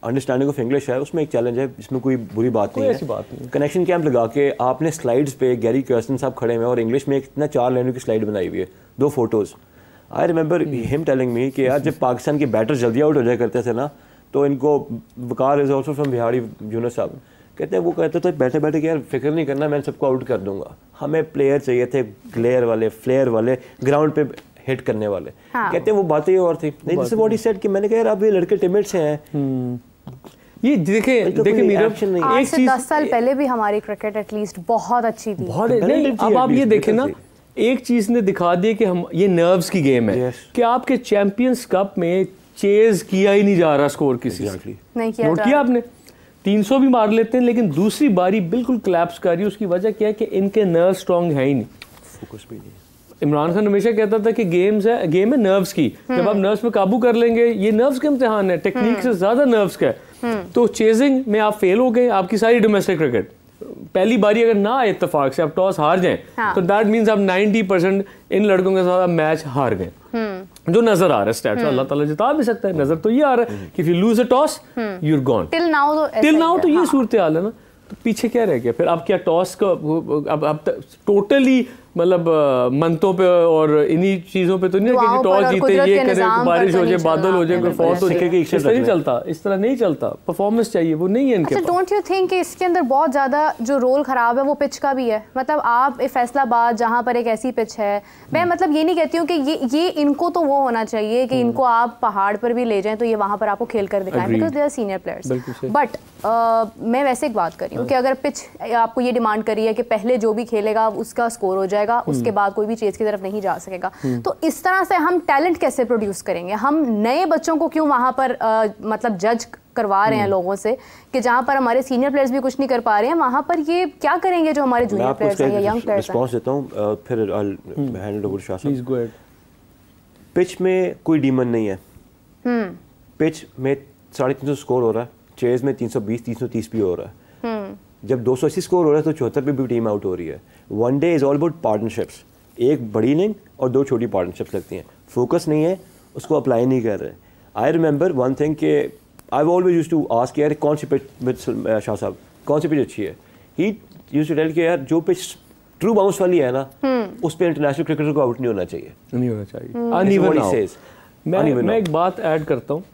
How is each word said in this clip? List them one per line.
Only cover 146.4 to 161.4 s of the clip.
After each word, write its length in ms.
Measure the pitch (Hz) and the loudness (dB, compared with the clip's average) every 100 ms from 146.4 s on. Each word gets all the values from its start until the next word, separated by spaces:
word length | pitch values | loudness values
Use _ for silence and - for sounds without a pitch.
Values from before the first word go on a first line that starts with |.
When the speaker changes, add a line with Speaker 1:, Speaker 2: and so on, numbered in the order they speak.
| 127 120 123 | 0 0 2
Speaker 1:
नहीं 160 | 131 | 0
कर 160 | 113 98 | 0 -4
रहे। 120 | 76 - _ _ - - | -8 -14 _ _ -16 -4
I 180 | 120 165 | -2 2
remember 340 | 165 143 180 | 0 2 0
one 200 | 143 127 | 0 -2
thing 240 | 135 147 151 | 0 -2 -2
कि 280 | 156 147 - - _ _ - | 0 0 -2 -8 _ _ -6
I've 160 | 127 156 | -2 2
always 340 | 180 180 170 | 2 2 0
used 100 | 160 | 0
to 320 | 165 - 117 120 | -2 0 0 -2
ask, 120 | - | 0
"यार, 160 | 147 | -2
कौन 220 | 151 143 151 | 0 0 -2
सी 100 | - | 0
पिच, 160 | 139 - - | -4 -4 -8
with, 420 | 127 123 - 110 110 | -6 -4 -4 -6 -2
अ, 120 | 110 | -2
शाह 160 | 104 | -2
साहब, 220 | 104 101 - - _ - | -6 -6 -8 -18 _ -2
कौन 140 | 147 | -2
सी 80 | 156 | 0
पिच 100 | 151 | -2
अच्छी 240 | 117 - | -2 -4
है?" 140 | 98 - _ - - - | -10 -10 _ -20 -20 -4
He 120 | 185 214 - - - 143 | -4 -4 -14 -20 -6 -4
used 140 | 151 | -2
to 80 | 151 | 0
tell 140 | 156 | 0
कि, 140 | 160 165 | 0 0
"यार, 120 | 170 | 0
जो 220 | 135 165 | 0 -2
पिच 180 | 165 180 - - - - _ _ | 0 -2 -4 -16 -20 -20 _ _
ट्रू 140 | 190 | 0
बाउंस 260 | 220 196 185 | 2 2 2
वाली 180 | 180 180 | 2 2
है 140 | 131 | 2
ना, 180 | 127 131 - | -2 -6 -6
Speaker 3:
हम्म। 420 | 269 254 208 - 165 | -2 -2 -4 -6 -6
Speaker 1:
उस 100 | - | -2
पे 100 | 175 | -2
इंटरनेशनल 380 | 151 147 139 | 0 0 0
क्रिकेटर 280 | 165 151 151 | -2 -2 0
को 80 | 151 | 2
आउट 200 | 131 120 | 0 0
नहीं 120 | 123 | -2
होना 120 | 104 | -2
चाहिए।" 280 | 87 80 62 - _ | -4 -8 -14 -20 _
Speaker 2:
नहीं 160 | 120 123 | -4 -2
होना 140 | 110 | -4
चाहिए। 280 | 101 - - | -8 -12 -12
Speaker 3:
हम्म। 200 | 240 233 | -8 -2
Speaker 1:
This 100 | 202 | 2
is 80 | 190 | 4
Speaker 2:
Uneven 180 | 196 180 | 4 4
Speaker 1:
what 120 | - | 2
he 100 | 104 | 2
Speaker 2:
out। 80 | 113 | 0
Speaker 1:
says। 180 | 95 - - - - _ - | -2 -6 -20 -20 -20 _ -4
Speaker 2:
मैं, 120 | |
Speaker 1:
Uneven 240 | 180 | 0